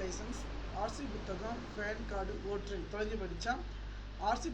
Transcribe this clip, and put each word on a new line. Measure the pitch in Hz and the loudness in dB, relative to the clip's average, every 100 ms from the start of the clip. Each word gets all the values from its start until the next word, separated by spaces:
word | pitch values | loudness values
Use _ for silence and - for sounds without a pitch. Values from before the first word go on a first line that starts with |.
லைசன்ஸ், | 185 175 208 - - - - 180 | 0 -2 -2 -2 -2 -2 -2 0
ஆர் | 226 - | 0 0
சி | 262 | -2
புத்தகம், | 202 - 180 214 240 - 214 | -2 0 0 0 -2 -2 -2
பேன் | 208 220 226 | 0 0 0
கார்டு, | 196 185 - 196 | 0 2 0 0
ஓட்டுநர் | 202 - 196 156 | 0 0 -2 0
தொலைஞ்சு | 202 214 214 | 0 2 2
போயிடுச்சா? | 185 165 226 262 - - - - - - 196 | 0 0 2 2 0 -4 -4 -4 -6 0 4
ஆர் | 233 | 4
சி | 339 | 2